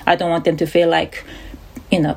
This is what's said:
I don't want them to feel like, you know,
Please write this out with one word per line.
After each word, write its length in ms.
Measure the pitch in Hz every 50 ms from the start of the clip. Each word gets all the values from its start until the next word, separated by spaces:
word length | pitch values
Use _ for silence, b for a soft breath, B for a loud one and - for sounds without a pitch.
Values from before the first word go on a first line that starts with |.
| B
I 100 | - 175
don't 140 | 170 185 170
want 160 | 165 170 165
them 120 | 175 165 160
to 80 | 175
feel 240 | 156 - 170 170 165
like, 340 | 165 160 165 - - - B B B B B B B B - - - - - -
you 80 | - 180
know, 140 | 151 147 147